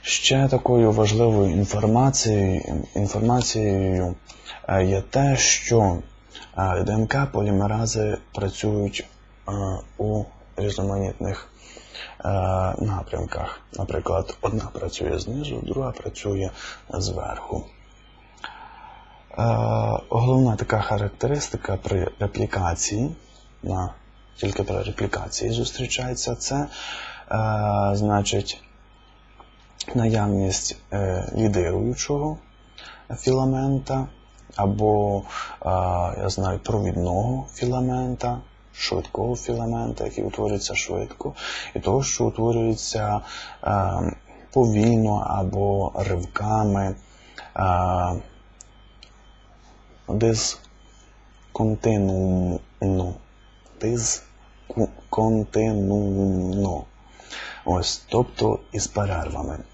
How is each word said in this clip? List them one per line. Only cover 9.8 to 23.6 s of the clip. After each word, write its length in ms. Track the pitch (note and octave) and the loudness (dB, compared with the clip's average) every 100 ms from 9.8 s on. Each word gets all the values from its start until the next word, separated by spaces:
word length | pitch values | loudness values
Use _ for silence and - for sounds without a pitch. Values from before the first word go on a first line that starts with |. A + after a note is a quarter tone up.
| - - | -10 -6
у 260 | G#2 G#2+ G#2 - - - | -2 -2 -4 -14 -14 -6
різноманітних, 960 | G2+ F#2+ G2 G2 F#2+ F#2 F#2+ G2 - - - - - - - - | -4 -2 -2 -2 -4 -4 -6 -6 -12 -20 -20 -20 -20 -16 -16 -8
е, 40 | - G2 F#2 F#2 F#2 - | -2 0 0 0 0 -2
напрямках. 840 | G#2+ F#2+ - - E2+ - D#2+ - - - | -2 -4 -4 -6 -6 -6 -8 -10 -14 -8
Наприклад, 580 | F#2+ - - F2 F2+ - | -4 -4 0 -2 -2 -4
одна 240 | A2 A2 - | -2 -2 -6
працює 460 | - F2+ - D#2 D#2+ | -8 -8 -4 -2 -2
знизу, 420 | F2 C3 D3 A#2+ | -4 -6 -6 -6
друга 280 | - C3+ C3 | -4 -4 -4
працює 600 | - - - G#2 G2 F#2+ - - - - | -6 -10 -6 -4 -2 -4 -6 -14 -16 -8
зверху. 760 | - F#2+ F2 - - - - - - - - - - - - - - - - - - - - - | -4 -4 -4 -6 -8 -6 -8 -8 -20 -20 -20 -20 -20 -20 -16 -16 -14 -18 -18 -20 -20 -20 -20 -14
Е, 120 | - A#2 A2 A2+ A2 A2 A2 - | -2 2 2 2 2 0 -2 0
головна 480 | A#2+ B2 C3 B2+ G#2+ | 2 6 6 6 2
така 240 | - A2 | 0 0
характеристика 960 | - G#2 G#2 - A#2+ C#3+ - G#2+ - F#2+ | 2 0 -2 -2 -2 -2 -4 -6 -4 -4
при 340 | - G2 - - | 0 0 0 -2
реплікації, 960 | G2+ - G#2 - F2 E2+ - G#2 C#3 E3 - - - - | -2 0 -2 0 0 0 -2 0 -2 -6 -18 -20 -20 -10